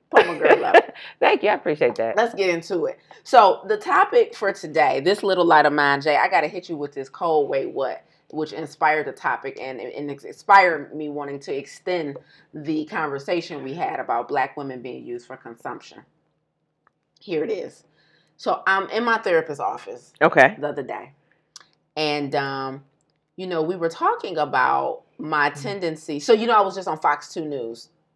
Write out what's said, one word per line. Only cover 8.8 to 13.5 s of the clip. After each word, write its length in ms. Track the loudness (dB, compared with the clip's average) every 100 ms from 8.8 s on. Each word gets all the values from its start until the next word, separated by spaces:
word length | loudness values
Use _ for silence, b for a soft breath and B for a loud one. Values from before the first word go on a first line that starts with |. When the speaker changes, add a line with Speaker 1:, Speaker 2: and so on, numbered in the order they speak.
| 0 0 -2
Speaker 1:
the 60 |
topic 460 | -6 -4 -4 -6 -10
and, 180 | -10 -10
and 300 | -10 -10 -10
it 140 | -10
inspired 720 | -14 -8 4 6 6 0 -6 -10
me 140 | -8
wanting 300 | -8 -10 -10
to 140 | -8 -10
extend 600 | -10 -12 -6 -4 -4 -10 -18 _ _ -12
the 300 | -6 -6 -6
conversation 800 | -6 -6 -6 -4 -4 -4